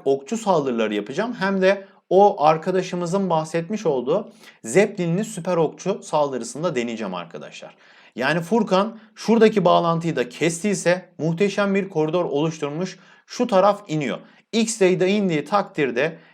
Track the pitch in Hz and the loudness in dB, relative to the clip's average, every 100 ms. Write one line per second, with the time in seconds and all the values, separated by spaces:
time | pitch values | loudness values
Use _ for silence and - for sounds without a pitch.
0 | - 135 - 226 202 175 135 117 107 104 | 0 0 -2 -4 0 0 0 0 0 -2
1 | 101 139 226 226 190 196 185 196 - _ | -4 -4 -6 -4 -2 2 2 2 -2 _
2 | - 180 202 - 151 160 190 185 170 180 | 2 6 6 6 4 4 0 -2 -2 -4
3 | 175 196 190 165 156 170 165 214 170 135 | -2 -2 0 -2 -2 -4 -4 -4 -2 0
4 | 120 180 220 - - - 113 143 214 214 | 0 -2 -4 -16 -20 -18 -2 2 2 0
5 | 175 170 123 - 175 175 156 - 185 - | -2 -2 -4 -6 -4 0 0 -2 -6 -6
6 | - 156 143 127 113 139 175 135 120 117 | -2 0 0 -2 -8 -6 -4 -2 -4 -4
7 | 104 90 82 78 69 - - - _ - | -6 -8 -10 -14 -16 -18 -20 -20 _ -20
8 | - - 131 165 170 226 214 185 214 - | -14 -4 0 0 0 0 2 2 2 -4
9 | - - - 226 220 220 175 175 170 165 | -20 -6 2 6 6 4 4 4 2 0
10 | 170 131 123 - 156 170 208 190 170 180 | 0 -2 -4 -2 -2 0 -2 -2 0 0
11 | - - 151 165 202 202 202 196 190 160 | -4 -6 -2 0 0 0 0 0 -2 -2
12 | 156 175 170 143 160 160 143 147 185 - | 0 0 -2 0 -2 -2 -6 -6 -8 -10
13 | - _ - - 247 190 196 202 - 156 | -20 _ -10 -4 0 4 4 2 -2 -4
14 | 135 87 - _ _ 214 226 - 185 180 | -2 -4 -10 _ _ -2 0 2 2 2
15 | 180 208 196 156 147 202 196 - 139 117 | 2 2 0 -2 0 -2 -2 -2 -2 0
16 | 151 165 - | -2 -4 -20